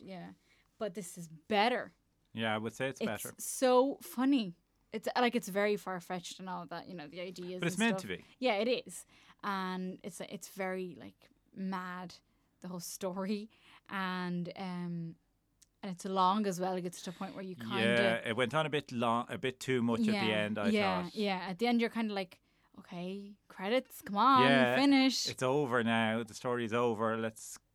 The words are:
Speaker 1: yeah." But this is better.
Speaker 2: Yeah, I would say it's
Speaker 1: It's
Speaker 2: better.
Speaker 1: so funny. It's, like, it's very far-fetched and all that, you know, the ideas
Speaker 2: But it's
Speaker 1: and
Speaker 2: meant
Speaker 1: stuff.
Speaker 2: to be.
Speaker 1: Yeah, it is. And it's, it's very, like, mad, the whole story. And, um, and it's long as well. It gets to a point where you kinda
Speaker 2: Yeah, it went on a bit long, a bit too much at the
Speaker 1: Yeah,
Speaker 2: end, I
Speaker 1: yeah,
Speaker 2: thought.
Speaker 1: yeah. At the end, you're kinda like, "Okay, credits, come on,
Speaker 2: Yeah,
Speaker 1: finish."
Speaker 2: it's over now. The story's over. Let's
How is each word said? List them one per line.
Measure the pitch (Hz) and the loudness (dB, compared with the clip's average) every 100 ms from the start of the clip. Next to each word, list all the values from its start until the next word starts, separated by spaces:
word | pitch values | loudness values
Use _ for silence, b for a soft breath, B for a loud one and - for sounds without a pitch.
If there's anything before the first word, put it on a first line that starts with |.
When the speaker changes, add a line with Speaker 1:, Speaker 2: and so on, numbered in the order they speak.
Speaker 1:
yeah." | - 185 175 185 b b b _ | -10 -14 -14 -18 b b b _
But | 214 | -6
this | 180 190 - | -6 -12 -12
is | 165 160 _ | -14 -16 _
better. | 208 220 240 107 _ _ _ _ | 2 4 2 -4 _ _ _ _
Speaker 2:
Yeah, | 113 113 | -4 0
I | 107 | 0
would | 110 | -2
say | 110 131 | -4 -4
it's | 135 | -2
Speaker 1:
It's | 117 | -4
Speaker 2:
better. | 104 123 - | -4 -8 -10
Speaker 1:
so | - - 254 254 269 - | -10 0 4 6 4 0
funny. | - - 262 285 196 170 _ _ _ | -10 -2 2 2 0 -8 _ _ _
It's, | 220 240 - | -6 -4 2
like, | 247 233 | 2 2
it's | 196 | -2
very | 190 208 208 | 0 2 0
far-fetched | 190 185 175 180 175 - | -2 -8 -6 -8 -8 -12
and | 185 | -10
all | 180 170 | -10 -8
that, | 175 - | -12 -10
you | |
know, | 180 147 | -12 -12
the | 170 | -10
ideas | 180 175 180 185 | -10 -10 -10 -4
Speaker 2:
But | 175 | -4
it's | 180 | 2
Speaker 1:
and | |
Speaker 2:
meant | 226 190 | 2 0
Speaker 1:
stuff. | 113 | -4
Speaker 2:
to | 87 | -8
be. | - b | -10 b
Speaker 1:
Yeah, | 254 | 0
it | 202 226 233 - | 0 0 0 -4
is. | - - b b b | -16 -18 b b b
And | 202 196 185 185 185 - | -6 -4 -2 -4 -6 -8
it's, | 208 - | -12 -12
it's | - 185 - | -12 -12 -14
very, | - 190 185 185 147 | -6 -4 -4 -6 -10
like, | - - - _ _ | -16 -20 -20 _ _
mad, | - 190 190 185 180 180 - _ _ _ _ | -8 -6 -6 -6 -10 -12 -16 _ _ _ _
the | 180 | -10
whole | 180 | -10
story. | 170 - 190 185 190 214 214 b b b - | -10 -6 -6 -4 -2 -4 -6 b b b -10
And, | 196 185 185 180 175 175 - | -4 -2 -2 -2 -2 -4 -6
um, | 190 180 175 170 165 165 _ _ _ _ _ _ | -8 -6 -6 -6 -8 -12 _ _ _ _ _ _
and | 208 | -10
it's | 175 | -8
long | 190 190 185 202 202 | -4 2 4 4 0
as | 175 | 0
well. | 180 | -2
It | 185 | -2
gets | 175 170 | -4 -8
to | - | -12
a | |
point | 175 190 196 | -10 -10 -10
where | |
you | 190 170 | -12 -10
kinda | 113 113 113 117 117 113 | -6 0 4 4 4 2
Speaker 2:
Yeah, | - | -2
it | 110 | 0
went | 123 | 0
on | 147 156 | 2 0
a | |
bit | 147 - | -2 -4
long, | 120 117 117 120 | -2 2 2 0
a | 117 | -4
bit | 127 127 | -4 -4
too | - 131 | 0 2
much | 117 117 | 2 2
at | 110 | 2
the | |
Speaker 1:
Yeah, | 107 | 2
Speaker 2:
end, | 110 107 104 214 | 2 2 0 0
I | 208 | 2
Speaker 1:
yeah, | 214 196 185 | 2 2 0
Speaker 2:
thought. | 180 | -2
Speaker 1:
yeah. | - 202 185 180 | -4 -2 -2 -4
At | 180 | -2
the | 233 | 2
end, | 233 | 2
you're | 226 | 2
kinda | 226 220 | -2 -4
like, | 202 185 - _ _ _ - | -4 -6 -10 _ _ _ -20
"Okay, | - 180 180 196 202 208 _ | -14 -10 -8 -8 -12 -18 _
credits, | - 190 254 262 - | -8 0 0 0 -14
come | - 202 | -6 4
on, | 240 269 | 8 10
Speaker 2:
Yeah, | 269 - 247 247 | 10 8 8 6
Speaker 1:
finish." | 277 277 262 - - | 6 8 6 2 -2
Speaker 2:
it's | 113 | 0
over | 131 139 143 123 | 2 4 4 4
now. | 113 113 113 110 | 4 4 4 2
The | 113 | -2
story's | 101 131 120 117 | -6 -2 -2 0
over. | 117 123 107 113 113 | 2 2 2 0 0
Let's | 110 110 - - _ | -2 -6 -16 -16 _